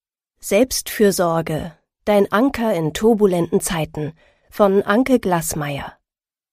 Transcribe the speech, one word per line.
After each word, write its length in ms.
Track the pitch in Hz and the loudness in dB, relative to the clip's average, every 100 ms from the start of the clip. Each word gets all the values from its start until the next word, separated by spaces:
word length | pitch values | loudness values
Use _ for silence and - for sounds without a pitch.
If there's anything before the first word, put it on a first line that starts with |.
| _ _ _ _ | _ _ _ _
Selbstfürsorge, 1400 | - 196 262 - - - 202 190 175 165 160 151 165 - _ _ - | -2 2 2 -2 -8 0 2 2 0 0 -2 -6 -8 -14 _ _ 0
dein 260 | 208 202 | 2 2
Anker 420 | 196 269 247 226 | 2 0 0 -2
in 200 | 175 156 | 0 -2
turbulenten 680 | 156 220 220 208 175 170 196 | 0 2 4 2 2 0 -2
Zeiten 540 | - 170 156 151 151 - _ _ _ | -2 -6 -6 -6 -10 -10 _ _ _
von 340 | - 202 196 | 0 2 2
Anke 360 | 196 208 262 254 | 2 0 2 0
Glassmeier. 800 | 190 170 160 165 147 135 123 - _ _ _ _ _ | 2 -2 -4 -6 -8 -8 -12 -16 _ _ _ _ _